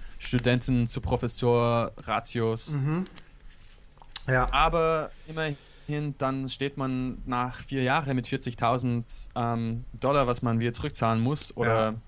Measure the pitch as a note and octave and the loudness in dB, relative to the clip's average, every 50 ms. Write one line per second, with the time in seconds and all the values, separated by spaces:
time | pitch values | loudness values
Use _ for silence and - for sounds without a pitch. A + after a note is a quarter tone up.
0 | - - - - - - - B2 A#2 B2 B2 B2 - - C3 B2 A#2+ A#2 - B2 | -8 -12 -10 -8 -2 0 0 2 4 4 4 4 2 2 2 2 2 0 -2 -4
1 | - - B2 A#2+ - A#2+ - - B2+ A#2+ A#2+ A#2+ A#2+ A#2+ A#2 A#2 A2+ - - - | -2 0 0 0 0 -2 -2 0 2 4 4 4 4 4 2 2 0 -2 -4 -8
2 | - - G#2+ G#2 - - - A#2+ A2+ A2+ A2+ A2+ - - D3+ C#3+ C3+ D3 D#3 F3 | -4 -2 -2 -2 0 -2 -2 0 0 0 0 -2 -4 -4 -4 -2 -2 -2 -2 -2
3 | F#3 - - - - - - - - - - - - - - - - - - - | -4 -6 -10 -16 -20 -20 -20 -20 -20 -20 -20 -20 -20 -20 -20 -20 -20 -20 -20 -20
4 | - - - - - - C3 B2+ B2+ B2+ C3 C#3 D#3 E3 D#3+ E3+ D#3+ D#3+ D#3+ D#3 | -18 -10 -10 -6 0 2 2 2 4 2 4 4 4 4 4 4 4 2 2 2
5 | D3 - - - - D#3 D#3 D#3+ D#3+ D#3 C#3+ C#3 - - - - - - D3 D3 | 0 -4 -8 -14 -14 -10 -6 -4 -4 -4 -4 -6 -10 -18 -20 -14 -8 -6 -4 -2
6 | D3+ D3 C#3 - C#3 C3 C3+ C3+ C3+ C3 - - C#3 C#3 C#3 C#3+ C3+ C3 C3 B2+ | -2 -4 -4 -2 -2 -2 0 -2 -2 -4 -2 -2 -2 -4 -2 -2 -2 -2 -2 -2
7 | B2+ B2+ B2 - - B2+ B2+ B2 B2 B2+ B2 - - - C#3 C3+ B2+ B2 C3+ D#3+ | -2 -4 -6 -6 -6 -4 -2 -2 -2 -2 -4 -8 -8 -4 -2 0 2 2 2 2
8 | D3 C#3 C3 B2+ A#2+ - C#3 C3 - B2+ A#2 - - A#2 B2 C3 B2+ B2 A#2+ A#2+ | 2 0 0 -2 0 -2 -2 -2 -2 -4 -2 0 2 2 2 2 2 0 0 -2
9 | A#2 - - - - - - A#2+ A#2 A#2 A#2 A#2 A#2 A2+ A2 A#2 - - - G#2+ | -2 -4 -8 -10 -10 -6 -4 -2 -2 0 0 -2 -2 -2 -4 -6 -8 -10 -8 -2
10 | - C3 C#3+ C#3+ C3 B2 A#2+ - - A#2+ A2+ A2+ A2+ A#2 A#2 - - D3 - - | 0 2 4 4 4 4 2 2 2 2 2 2 2 0 0 -2 -4 -4 -2 2
11 | A#2+ A2+ A2+ A2 A2+ B2+ D3+ D3+ - - - - A#2 A#2 A2+ A2 A2 A2 A2 A2+ | 2 2 4 4 2 2 0 0 -4 -6 -4 0 2 2 4 4 4 2 0 -4
12 | - | -10